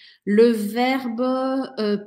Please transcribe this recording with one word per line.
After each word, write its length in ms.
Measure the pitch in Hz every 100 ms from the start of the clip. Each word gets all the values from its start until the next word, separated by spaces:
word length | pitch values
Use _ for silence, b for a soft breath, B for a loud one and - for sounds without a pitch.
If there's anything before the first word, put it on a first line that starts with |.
| B B
le 280 | 196 208 240
verbe, 680 | 214 202 233 254 262 247 220
euh, 800 | 254 262 262 262 254 - 208 202